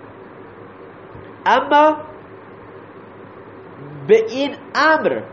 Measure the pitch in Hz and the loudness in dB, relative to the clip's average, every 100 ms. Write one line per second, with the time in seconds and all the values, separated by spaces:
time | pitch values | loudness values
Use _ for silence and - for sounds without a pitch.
0 | - - 95 - 92 - - - - - | -20 -20 -20 -20 -20 -20 -20 -20 -20 -20
1 | - - - - 185 247 269 294 311 302 | -20 -20 -20 -4 2 2 4 6 6 2
2 | - - - - - - - - - - | -8 -18 -20 -20 -20 -20 -20 -20 -20 -20
3 | - - - - - - - - - - | -20 -20 -20 -20 -20 -20 -20 -18 -18 -10
4 | 165 220 220 262 285 - - 254 302 311 | 2 2 2 -4 -4 -6 -6 0 2 2
5 | 185 117 - | 0 -4 -8